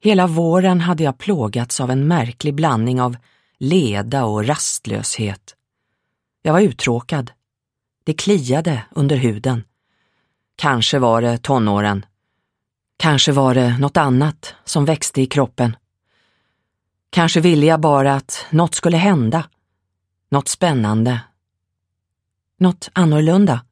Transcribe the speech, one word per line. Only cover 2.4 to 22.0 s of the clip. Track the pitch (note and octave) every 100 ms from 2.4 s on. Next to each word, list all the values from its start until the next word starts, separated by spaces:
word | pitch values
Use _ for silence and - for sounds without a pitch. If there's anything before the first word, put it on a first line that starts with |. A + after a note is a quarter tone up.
| D3+
blandning | C#3+ D#3+ A#2+ A2+ B2+
av | B2 A#2+ _ _ _ _
leda | C3 F#3 C3+ G2+ G#2+ C3+
och | A#2 G#2+ G#2+
rastlöshet. | D3+ - - - G#2+ G#2+ - G#2+ F#2+ - - _ _ _ _ _ _ _ _
Jag | D#3+
var | D#3+
uttråkad. | G3+ A#2+ - A#2 - D#3 B2 _ _ _ _ _ _ _
Det | -
kliade | D#3 - G3+ B2 C3+ E3 C#3 -
under | - C#3 C#3+
huden. | B2 G#2+ B2 A#2+ A2 _ _ _ _ _ _ _ _ _
Kanske | D3+ B2+ A2 D3
var | B2 A2+
det | A#2+ A#2
tonåren. | - C3+ G#2+ G2+ G#2 G2+ G2 _ _ _ _ _ _ _ _ _
Kanske | E3 C#3+ -
var | C#3 C3+
det | B2+ B2 A#2+
något | C#3 E3+
annat | C#3+ B2+ D3+ - - -
som | - -
växte | C#3+ D#3 - -
i | C3
kroppen. | C#3+ B2+ - A#2+ A2 _ _ _ _ _ _ _ _ _ _ _ _ _
Kanske | - E3 E3+
ville | E3+ D#3+ D3
jag | D#3+
bara | D#3 C#3+ C#3
att | C#3 - - -
något | D#3 E3+
skulle | - F3 E3
hända. | F#3+ F3 A2+ D3+ - _ _ _ _ _ _ _ _
Något | C#3 -
spännande. | - F3+ C#3 G#2+ A2 A#2 B2 - _ _ _ _ _ _ _